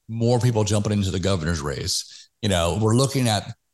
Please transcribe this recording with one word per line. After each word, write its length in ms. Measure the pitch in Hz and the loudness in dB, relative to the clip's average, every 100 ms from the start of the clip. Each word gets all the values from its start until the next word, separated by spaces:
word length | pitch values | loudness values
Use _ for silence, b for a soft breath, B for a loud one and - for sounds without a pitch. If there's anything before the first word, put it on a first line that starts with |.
| - | -12
more 320 | 113 117 123 | -2 2 2
people 240 | 123 110 | 2 2
jumping 280 | 101 107 107 | 0 0 0
into 200 | 104 95 | 0 0
the 80 | 95 | 0
governor's 400 | 92 95 80 80 | 0 0 -2 -2
race. 680 | 71 65 90 - - - - _ | -4 -6 -4 -6 -8 -16 -20 _
You 60 | - | -2
know, 320 | 90 85 95 | 0 0 0
we're 160 | 107 120 | 2 2
looking 320 | 135 135 120 | 2 2 0
at 240 | 101 - - _ | 0 -4 -12 _